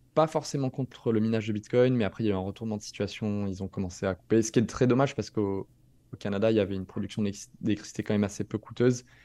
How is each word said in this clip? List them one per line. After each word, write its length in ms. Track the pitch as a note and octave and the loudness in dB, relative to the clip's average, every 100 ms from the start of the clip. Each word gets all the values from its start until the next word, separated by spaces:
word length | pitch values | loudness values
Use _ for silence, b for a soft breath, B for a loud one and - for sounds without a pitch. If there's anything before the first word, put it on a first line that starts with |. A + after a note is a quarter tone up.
| _ - | _ 0
pas 120 | D#3+ | 2
forcément 420 | D#3 - D3 C3 | 0 -4 -2 -2
contre 420 | - B2+ - B2 | -2 -6 -4 0
le 80 | A2 | 2
minage 280 | A2 A2 G#2+ | 2 0 -2
de 60 | |
Bitcoin, 420 | G#2 - B2 B2+ B2 | -4 0 4 4 4
mais 100 | G#2 | 0
après, 180 | - | 0
il 40 | A2 | 0
y 20 | |
a 40 | |
eu 40 | G2 | 0
un 20 | |
retournement 380 | F#2+ G2 A2+ G#2+ | -2 -6 -6 -6
de 40 | |
situation, 680 | - - G#2 - G#2+ G#2 G2+ | -6 -4 -4 -2 -4 -2 -4
ils 160 | F#2 | -4
ont 40 | F#2+ | -6
commencé 380 | - F#2 - G2 | -4 -6 -2 -2
à 100 | F#2 | -2
couper, 260 | - A2+ | 2 2
ce 100 | A2 | 4
qui 80 | B2 | 2
est 60 | G#2+ | 2
très 220 | - B2+ | 2 2
dommage 280 | B2+ C#3 - | 4 2 0
parce 140 | G#2+ | -6
qu'au, 380 | - G2+ G2 - _ _ _ _ | -2 -2 -2 -8 _ _ _ _
au 40 | - | -10
Canada, 340 | G#2 G2+ A2 | -4 2 4
il 40 | A2+ | 4
y 40 | |
avait 160 | G2 G2 | 2 -2
une 100 | F#2 | -6
production 360 | - G#2+ - | -6 -6 -2
d'électri-, 280 | G#2 F#2+ - - | -2 -4 -12 -6
d'électricité 420 | G2+ G#2 - - | -2 -2 -4 -6
quand 100 | - | -2
même 100 | G#2 | 0
assez 200 | G2+ - | 0 -2
peu 140 | G#2 A2 | -6 -8
coûteuse 460 | - - B2 B2 b b | -6 2 2 2 b b